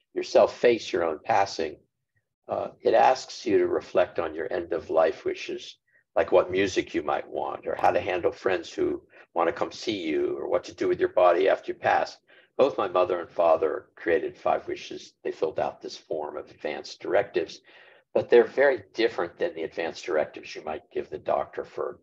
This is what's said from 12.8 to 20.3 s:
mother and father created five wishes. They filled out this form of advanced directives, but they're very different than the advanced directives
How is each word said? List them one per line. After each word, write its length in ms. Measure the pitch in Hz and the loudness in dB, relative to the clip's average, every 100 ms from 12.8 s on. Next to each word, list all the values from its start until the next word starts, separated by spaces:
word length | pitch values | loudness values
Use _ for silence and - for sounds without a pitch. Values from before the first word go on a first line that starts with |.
| 101 | 0
mother 320 | 90 90 87 | 2 2 0
and 100 | 80 | -4
father 580 | - 85 80 80 73 - - | 2 4 4 2 -2 -8 -8
created 420 | - 82 73 - | 0 0 0 -6
five 300 | - 78 73 | -2 -2 -4
wishes. 460 | - - - - _ | -10 -10 -14 -16 _
They 80 | - | -10
filled 280 | - 80 80 | -4 -4 -2
out 220 | 76 - | -6 -6
this 160 | - - | -14 -14
form 400 | - 80 76 73 | -10 -8 -8 -10
of 120 | 71 | -14
advanced 500 | - 78 71 69 - | -10 -8 -8 -10 -12
directives, 600 | 82 90 101 90 78 - _ - - _ _ | -2 0 0 -2 -4 -8 _ -20 -20 _ _
but 160 | 110 107 | -4 6
they're 160 | 120 113 | 6 6
very 380 | - 139 127 - | 4 2 2 -4
different 440 | - 113 - 85 - | 0 0 0 -6 -4
than 180 | 85 80 | -4 -4
the 80 | |
advanced 420 | 80 - 82 71 - | -8 -6 -6 -6 -2
directives 500 | 78 73 | -2 -2